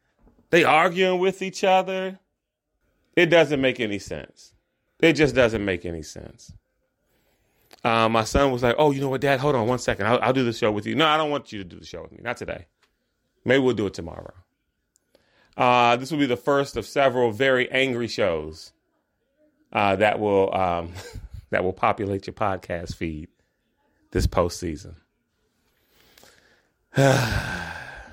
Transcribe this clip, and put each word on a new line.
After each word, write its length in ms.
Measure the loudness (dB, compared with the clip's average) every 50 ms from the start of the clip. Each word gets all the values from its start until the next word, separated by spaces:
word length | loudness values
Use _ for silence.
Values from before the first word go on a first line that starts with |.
| _ _ _ _ _ _ _ _ _ _
They 140 | 4 4 6
arguing 560 | 6 6 4 4 2 2 2 0 2 2 2
with 220 | 0 0 0 -2
each 220 | -6 -8 -4 0 2
other. 560 | 4 4 4 2 0 -4 -6 -6 -6 -8 -12 _ _ _ _ _ _ _ _ _ _ _ _ _ _ _ _ _ _ _
It 120 | 2 4 6
doesn't 320 | 6 6 4 4 2 0
make 200 | 0 0 0 0
any 180 | -4 -4 -4 -6
sense. 560 | -8 -10 -10 -12 -12 -14 _ _ -20 -20 _ _ _ _ _ _ _ _ _ _
It 140 | 2 2 4
just 200 | 4 2 2 4
doesn't 320 | 4 2 2 2 0 -2
make 200 | -2 -4 -4 -6
any 180 | -8 -10 -10 -12
sense. 500 | -14 -16 -18 -18 -20 -20 _ -20 -20 -20 -20 _ _ _ _ _ _ _ _ _ _ _ _ _ _ _ _ _ _ _ _ _ _ -12 _ -2
Uh, 260 | 0 2 2 2 4
my 140 | 2 2 0
son 280 | 0 2 2 2 2
was 120 | 2 2 2
like, 120 | 2 2 4
"Oh, 140 | 2 2
you 100 | 2 0
know 80 | -2 -4
what, 120 | -4 -2
Dad? 180 | 0 0 0 2
Hold 160 | 0 0 0
on 120 | 0 0 0
one 120 | -2 -2
second. 260 | -2 -4 -4 -2 0
I'll, 140 | 0 0 2
I'll 120 | 2 2 0
do 100 | 2 0
the 100 | -2 -2
show 180 | 0 0 0
with 140 | 0 -2 -4
you." 100 | -4 0
"No, 100 | 0 2
I 120 | 2 2 2
don't 140 | 0 -2
want 200 | -4 -6 -8 -10
you 80 | -14 -14
to 60 | -14
do 140 | -14 -16 -20
the 60 | -18
show 160 | -16 -16 -16
with 100 | -16 -16
me. 80 | -18 -12
Not 160 | -10 -10 -10 -8
today. 300 | -10 -10 -10 -12 -14 _ _ _ _ _ _ _ _ _ _ _ _ _ _ _ 0
Maybe 160 | 2 2 4
we'll 160 | 4 2 0
do 120 | 0 -2 -4
it 60 | -6
tomorrow." 400 | -8 -12 -12 -14 -16 -18 -18 -20 -20 _ _ _ _ _ _ _ _ _ _ _ _ _ _ _ _ _ _ _ _ _ _ _
Uh, 400 | 0 2 4 4 6 6 4 4
this 160 | 2 0 -4
will 80 | -2 -2
be 60 | 0
the 120 | 0 0 -2
first 400 | 0 0 0 0 0 -2 -6 -8
of 80 | -10
several 460 | -4 0 0 2 2 2 2 0 0
very 380 | 0 0 2 2 2 2 0 0
angry 360 | 0 0 0 0 0 -2 -4 -4
shows, 640 | -2 -2 0 0 0 -2 -4 -8 -12 -16 -20 -20 _ _ _ _ _ _ _ _ _ _ _ _ _ _ _ _ _ _ _ _ -2
uh, 220 | 0 2 2 2
that 240 | 2 2 2 2 0
will, 340 | 0 2 2 2 2 2 0
um, 380 | 0 -2 -2 -2 -2 -4 -8 -12 -14 -16 -16 -16 -18
<laughs> 280 | -16 -16 -18 -18 -8 _
that 140 | -2 -2 -2
will 100 | -2 -4
populate 540 | -2 0 0 0 -2 -2 -4 -4 -6 -6 -10
your 80 | -8
podcast 600 | -4 -4 -4 -4 -6 -8 -8 -8 -8 -8 -10 -10
feed 340 | -8 -8 -8 -8 -10 -12 -16 _ _ _ _ _ _ _ _ _ _ _ _ _ _ _ _
this 160 | -2 -2 -2 0
postseason. 680 | 0 0 0 0 -2 -6 -8 -8 -8 -10 -14 -18 -20 -20 _ _ _ _ _ _ _ _ _ _ _ _ _ _ _ _ _ _ _ _ _ _ _ _ -20 -20 _ _ _ _ _ _ _ _ _ _ _ _ 0
<sighs> 680 | 2 4 4 4 2 0 -2 -2 -4 -4 -6 -8 -10 -10 -12 -12 -14 -16 -16 -18 -18 -20 -20